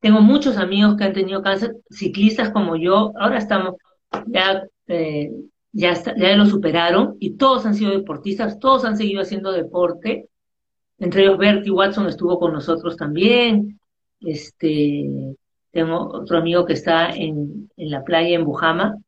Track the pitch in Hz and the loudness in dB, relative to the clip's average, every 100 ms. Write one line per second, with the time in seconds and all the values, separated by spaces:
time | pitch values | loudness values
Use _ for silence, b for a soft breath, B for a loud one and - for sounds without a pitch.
0 | 220 220 214 285 294 202 180 196 208 208 | 6 8 8 6 2 0 -2 4 4 4
1 | 196 196 190 196 196 196 226 - _ - | 0 0 -2 -2 -2 -2 -2 -8 _ -8
2 | 196 196 214 220 214 208 185 165 175 196 | -6 2 2 4 -2 0 0 0 2 2
3 | 214 220 208 254 208 196 185 180 _ _ | 2 0 -2 -2 -2 -2 -2 -8 _ _
4 | _ 190 214 185 190 190 - _ _ 170 | _ -10 -4 -2 0 -2 -6 _ _ -4
5 | 156 147 147 - - _ _ 208 175 - | -4 -4 -6 -10 -16 _ _ -2 -2 -2
6 | - - 185 202 202 196 165 165 170 185 | -4 0 2 6 4 4 0 0 2 2
7 | 254 - 196 - 269 254 214 208 208 196 | 0 -4 -10 2 2 2 0 0 0 -2
8 | 196 143 196 190 214 - 262 269 247 208 | -4 -8 -8 -4 -6 -2 2 2 2 -2
9 | 202 196 190 202 190 180 156 180 175 170 | -2 -2 -4 -6 -4 -4 -4 -2 -2 -2
10 | - - - _ _ _ _ _ _ _ | -6 -6 -10 _ _ _ _ _ _ _
11 | 175 185 196 190 202 196 196 185 196 208 | -2 4 4 6 4 2 0 0 0 0
12 | 185 - 175 175 170 151 143 - 170 160 | -4 -2 -2 0 -2 -2 -4 -4 -4 -8
13 | 151 151 202 240 240 208 208 - _ _ | -6 0 2 4 4 2 0 -8 _ _
14 | _ _ 175 147 - _ 160 151 147 147 | _ _ -8 -8 -10 _ -2 0 0 0
15 | 143 139 135 135 _ _ _ 170 165 165 | -6 -6 -10 -14 _ _ _ -4 -2 -2
16 | - - - 170 165 175 175 - 180 165 | -6 -10 -2 -2 2 0 0 -2 0 0
17 | 170 - 160 151 147 - - _ 156 139 | 0 -4 -6 -6 -8 -10 -16 _ -10 -8
18 | 135 165 170 170 151 - 165 165 208 - | 0 0 2 0 -2 -2 0 0 -2 -6